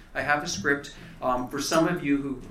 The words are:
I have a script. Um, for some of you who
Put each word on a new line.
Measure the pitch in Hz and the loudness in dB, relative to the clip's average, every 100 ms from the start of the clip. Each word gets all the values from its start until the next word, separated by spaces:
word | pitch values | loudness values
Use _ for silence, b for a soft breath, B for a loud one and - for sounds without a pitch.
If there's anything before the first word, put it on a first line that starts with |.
| B | B
I | 139 | -4
have | 135 147 | 0 0
a | 170 | 0
script. | - 147 143 - B B - | -2 0 0 -2 B B -4
Um, | 127 127 131 | -2 0 -2
for | 143 | -6
some | - 165 170 | 2 4 4
of | 175 | 2
you | 143 139 | 2 2
who | 139 127 - | 0 -6 -8